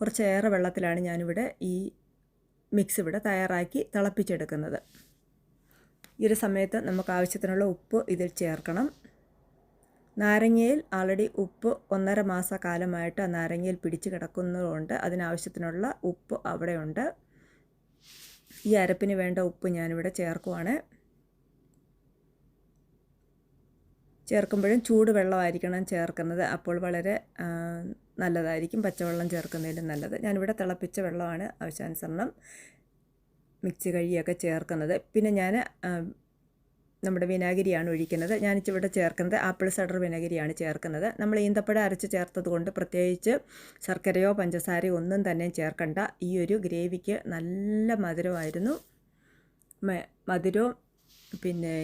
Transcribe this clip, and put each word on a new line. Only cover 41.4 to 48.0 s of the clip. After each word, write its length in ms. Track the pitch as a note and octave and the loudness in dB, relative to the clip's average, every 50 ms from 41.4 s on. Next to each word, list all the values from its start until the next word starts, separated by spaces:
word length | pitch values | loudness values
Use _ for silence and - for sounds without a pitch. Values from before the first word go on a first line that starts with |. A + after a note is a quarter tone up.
| G#3 G3+ G3+ G#3+ G3+ - G#3+ G#3+ | 4 4 4 2 2 4 4 4
അരച്ച് 280 | G#3 F#3+ F#3+ F3+ - G3 | 4 2 0 -2 -2 -2
ചേർത്തത് 380 | - F3+ F3+ - - F#3+ F3 F3 | 0 -2 -2 -2 -4 -4 -2 0
കൊണ്ട് 220 | F3 E3+ E3+ F#3+ | 0 0 0 -2
പ്രത്യേകിച്ച് 680 | - F#3 F3+ - - F3+ F3+ F3+ F3+ F3 - A3 - - - - - - - - - - - | -2 -4 -4 0 2 2 2 2 2 2 2 2 2 2 0 -8 -16 -20 -20 -20 -18 -10 -6
ശർക്കരയോ 460 | - F#3 - - G3 F3+ F#3 F#3+ G3+ | -4 -4 0 2 2 4 6 4 4
പഞ്ചസാരയോ 640 | G#3 G#3 F3+ F3 E3+ E3+ - F#3+ F3 E3+ F3 F#3+ F3+ | 4 2 0 0 -2 -2 0 0 0 2 2 2 2
ഒന്നും 340 | E3+ E3 F3+ G3 G3+ F#3+ F#3 | 0 0 0 0 2 2 2
തന്നെ 180 | E3+ E3 E3+ F3+ | 0 0 -2 -2
ചേർക്കണ്ട. 500 | F3 - D#3+ D#3 D3+ - E3+ D#3 D#3 F#3+ G#3 - - _ | -2 -2 -2 -2 -2 -2 -2 -2 0 -2 -2 -4 -4 _
ഈ 160 | F3+ F3 F#3 F3+ | -4 -2 0 0
ഒരു 160 | E3+ E3+ G3+ | 2 2 2
ഗ്രേവിക്ക് 680 | G#3+ F3+ F3 E3+ E3+ F3 F3 F#3 F3+ - G3+ G#3 - - | 0 0 -2 -2 -2 -2 -2 -4 -4 -2 -2 -2 -2 -4
നല്ല 680 | - F3 E3 E3 F3 F3+ G3 G3+ G#3 G#3+ G#3+ A3 A3+ A#3 | -6 -6 -4 -4 -4 -4 -2 -2 0 2 2 2 2 2
മധുരമായിരുന്നു. 800 | G#3 | 2